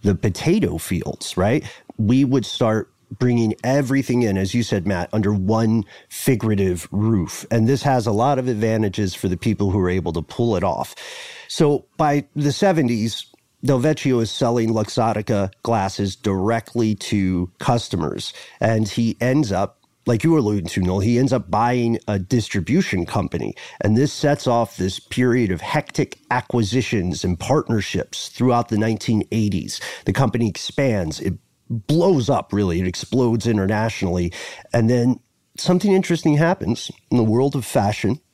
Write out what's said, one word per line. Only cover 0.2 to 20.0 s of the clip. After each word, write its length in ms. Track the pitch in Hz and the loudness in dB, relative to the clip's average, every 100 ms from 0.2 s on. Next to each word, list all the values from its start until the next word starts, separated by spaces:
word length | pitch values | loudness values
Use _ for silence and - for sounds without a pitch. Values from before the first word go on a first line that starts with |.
| 110 92 - 202 131 170 | -2 -2 0 2 0 -4
fields, 580 | - 87 - - - - | -4 -4 -4 -8 -8 0
right? 260 | 92 139 - - _ - | 2 0 -4 -18 _ -4
We 260 | 104 127 | 2 4
would 220 | 139 135 107 | 4 2 -2
start 440 | - 117 110 - _ _ 107 | -2 0 0 -4 _ _ -2
bringing 360 | 127 120 113 - | 2 2 2 0
everything 600 | 123 135 135 135 131 123 | 0 0 2 0 0 0
in, 160 | 117 95 | 2 0
as 160 | 95 | 0
you 80 | 120 | 0
said, 240 | 113 104 87 | 0 -2 0
Matt, 240 | 92 87 | -4 -2
under 200 | 110 101 | 0 0
one 520 | 104 92 113 113 113 104 - _ | 0 2 2 2 2 -2 -12 _
figurative 800 | - - 123 110 101 95 90 - | -4 0 0 2 2 0 -2 -4
roof. 540 | 98 110 110 80 - - | -2 2 2 0 -6 -2
And 180 | 117 110 | 0 2
this 140 | 135 | 2
has 240 | 147 131 113 | 2 0 0
a 60 | |
lot 260 | 104 127 135 | 0 2 0
of 100 | 127 | 0
advantages 680 | 110 113 110 107 92 101 | 0 0 2 0 0 -4
for 140 | - 98 | -2 -4
the 80 | 90 | -2
people 340 | 113 104 101 | -2 0 0
who 80 | 95 | 2
are 120 | 90 | 0
able 240 | 92 87 | 0 -2
to 80 | 82 | -4
pull 340 | 76 - 117 98 | -6 -2 0 2
it 80 | |
off. 300 | 92 73 - - - - - - - | 0 -2 -6 -10 -18 -16 -18 -20 -14
So 360 | - 151 143 - _ | 2 2 2 -2 _
by 260 | 151 147 139 | 2 2 -2
the 160 | - 147 | -2 -2
seventies, 760 | - 202 160 127 120 113 - - _ _ _ | 2 2 4 2 0 -2 -4 -12 _ _ _
Del 140 | 127 135 | 0 2
Vecchio 400 | 117 104 139 123 | 2 0 2 2
is 100 | 113 | 0
selling 400 | - 123 120 113 | 0 0 2 2
Luxottica 800 | 110 107 - 113 107 104 107 95 - | 0 -2 0 0 0 0 0 -2 -4
glasses 540 | - 113 98 - 101 - | -2 0 0 -2 -4 -2
directly 800 | 104 95 95 117 - 120 113 104 | -2 0 2 0 -2 -2 0 0
to 540 | - 107 95 90 90 _ | -2 0 2 0 -2 _
customers. 720 | - 120 - 92 78 - - - - - | 0 0 0 -4 -2 -4 -10 -14 -20 -2
And 280 | 110 113 104 | 0 2 0
he 280 | - 117 - | 0 -2 0
ends 300 | 123 135 131 | 0 2 0
up, 260 | 92 98 _ _ _ | 0 -2 _ _ _